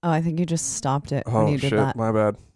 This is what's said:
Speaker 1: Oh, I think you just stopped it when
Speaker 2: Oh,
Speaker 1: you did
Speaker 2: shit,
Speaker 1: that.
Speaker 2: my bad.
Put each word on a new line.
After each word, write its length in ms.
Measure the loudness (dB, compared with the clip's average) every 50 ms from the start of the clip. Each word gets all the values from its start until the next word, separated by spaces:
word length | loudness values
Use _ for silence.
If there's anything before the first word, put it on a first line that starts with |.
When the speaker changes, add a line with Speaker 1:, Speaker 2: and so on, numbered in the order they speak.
Speaker 1:
Oh, 100 | 0 2 0
I 100 | 2 2
think 160 | 0 0 0
you 80 | -2
just 300 | 0 -2 -4 -4 -4 -8
stopped 340 | -4 -2 -2 -2 -2 -2 -2
it 160 | -4 -4 -2
when 80 | 0 2
Speaker 2:
Oh, 120 | 2 2 2
Speaker 1:
you 80 | 2 0
did 120 | 0 0
Speaker 2:
shit, 80 | 2 2
Speaker 1:
that. 180 | 0 0 0
Speaker 2:
my 160 | -2 -2 0 2
bad. 240 | 2 2 2 0 -2 -10 -20 _